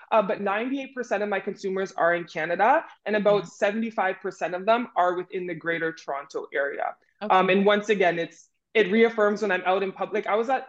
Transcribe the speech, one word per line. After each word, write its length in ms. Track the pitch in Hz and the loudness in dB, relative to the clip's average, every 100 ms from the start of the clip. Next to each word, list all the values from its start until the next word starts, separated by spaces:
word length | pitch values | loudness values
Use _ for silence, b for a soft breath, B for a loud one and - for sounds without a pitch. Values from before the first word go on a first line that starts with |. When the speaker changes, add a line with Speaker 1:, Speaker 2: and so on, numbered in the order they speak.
| B | B
Speaker 1:
Uh, 100 | 226 | 0
but 180 | 202 214 | 2 -2
ninety-eight 540 | 196 202 254 277 262 | -2 -4 -4 -6 -8
percent 300 | 254 233 202 | -10 -6 -4
of 40 | 208 | -2
my 120 | 190 | -4
consumers 500 | 196 190 196 190 190 | -4 -8 -6 -4 -4
are 200 | - 170 | 0 2
in 80 | 175 | 2
Canada, 640 | 170 170 165 175 170 320 B B - | -2 -6 -4 2 4 4 B B -4
and 100 | 214 | 0
about 260 | 202 208 | 2 2
Speaker 2:
Yeah. 60 | 175 - | 0 -2
Speaker 1:
seventy-five 560 | 208 220 226 220 190 190 | -2 -2 -4 -2 -2 -2
percent 340 | 196 - 165 | -8 -6 -6
of 100 | 180 190 | -4 2
them 200 | 233 240 | 2 2
are 200 | - 180 180 | 0 0 0
within 320 | 180 190 180 | -6 -8 -8
the 60 | 165 | -6
Greater 360 | 160 165 160 | -4 -2 -4
Toronto 540 | 160 - 139 143 147 - | -6 -8 -10 -8 -10 -6
Area. 400 | 143 139 - - - _ _ | -4 -4 -4 -6 -8 _ _
Speaker 2:
Okay. 120 | 214 | 2
Speaker 1:
Um, 140 | 185 185 | 4 4
and 160 | 196 | 4
once 240 | 196 208 208 | 4 2 2
again, 300 | 202 180 170 | 2 2 0
it's, 320 | 165 - _ _ _ | -4 -10 _ _ _
it 180 | 226 190 | 0 2
reaffirms 480 | 220 226 226 208 208 | 4 4 4 2 2
when 100 | 208 | -2
I'm 120 | 180 | -2
out 180 | 180 190 | 0 0
in 80 | 196 | 0
public. 360 | 185 190 208 180 | -4 -4 -4 -2
I 80 | 208 | -2
was 140 | 233 | 0
at 180 | 262 | -2